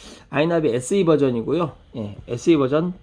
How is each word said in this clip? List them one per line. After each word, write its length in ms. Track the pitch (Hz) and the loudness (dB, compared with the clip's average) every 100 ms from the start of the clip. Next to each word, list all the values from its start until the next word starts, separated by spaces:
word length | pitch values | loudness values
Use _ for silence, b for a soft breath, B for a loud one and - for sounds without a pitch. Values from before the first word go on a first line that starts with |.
| B B B | B B B
아이나비 400 | 139 165 170 151 | -2 0 2 0
에스이 340 | 120 127 196 | -2 0 0
버전이고요. 680 | 170 151 135 117 110 156 160 - - 123 | 4 4 2 0 -2 -2 -4 -6 -16 -10
예, 200 | 104 101 - | -10 -12 -10
에스이 280 | 117 - 160 | -4 2 2
버전 380 | 131 147 180 180 | 4 0 -2 -6